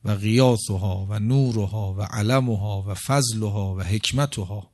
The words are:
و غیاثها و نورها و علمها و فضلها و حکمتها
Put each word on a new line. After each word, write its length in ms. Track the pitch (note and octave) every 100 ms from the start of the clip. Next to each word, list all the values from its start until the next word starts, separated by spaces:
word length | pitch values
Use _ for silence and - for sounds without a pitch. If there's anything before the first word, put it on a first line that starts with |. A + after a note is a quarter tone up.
و 100 | G#2
غیاثها 920 | G2+ G#2 A#2 C3 A2+ - F#2+ G2 F#2 G2
و 80 | G#2
نورها 760 | G#2+ C3+ C3 A2 G2 G#2+ G2
و 80 | F#2+
علمها 840 | G#2 A2 G#2 C3 B2 G#2+ G#2 G2 G2
و 60 |
فضلها 800 | F#2+ - C#3 A#2+ A2+ G#2+ G#2 G2
و 80 | F#2+
حکمتها 880 | F2+ G#2 - C3 C#3+ A#2 F2+ G2+ -